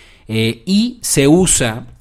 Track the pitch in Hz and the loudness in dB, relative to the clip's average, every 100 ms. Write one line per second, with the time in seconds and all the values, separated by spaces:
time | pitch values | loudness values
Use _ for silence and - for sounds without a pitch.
0 | - _ - 110 113 117 - 196 240 247 | -20 _ -8 -4 -2 -4 -2 0 0 -6
1 | - - 139 170 180 - 123 110 - - | -4 0 4 4 2 0 -2 -6 -12 -20